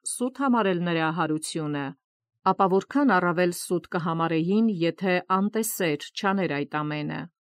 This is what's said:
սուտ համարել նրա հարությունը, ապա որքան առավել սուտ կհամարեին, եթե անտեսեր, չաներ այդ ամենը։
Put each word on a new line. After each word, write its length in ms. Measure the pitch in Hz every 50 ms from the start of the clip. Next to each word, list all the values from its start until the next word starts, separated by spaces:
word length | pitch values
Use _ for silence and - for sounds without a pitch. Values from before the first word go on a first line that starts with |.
սուտ 380 | - - - - 247 269 - -
համարել 380 | 285 262 240 226 202 196 175 170
նրա 280 | 175 175 165 160 160 156
հարությունը, 720 | 160 180 160 156 156 156 - - - 165 156 147 147 143 139 135 135 _ _ _ _ _ _ _ _ _ -
ապա 200 | 190 180 - 196
որքան 460 | 180 185 190 - _ - 285 294 247 185
առավել 400 | 180 175 175 160 175 180 175 170
սուտ 320 | - - - 180 170 -
կհամարեին, 800 | - - 175 156 175 165 165 165 165 165 160 165 180 202 220 226 226 196
եթե 400 | 165 165 165 165 - 196 185 180 180 180
անտեսեր, 800 | - 190 190 202 208 - 220 214 - - - 185 160 147 147 -
չաներ 460 | - - - 208 190 196 196 175 156 143
այդ 220 | 143 147 143 -
ամենը։ 440 | 151 147 151 151 151 147 151 156 160 165 170 _ _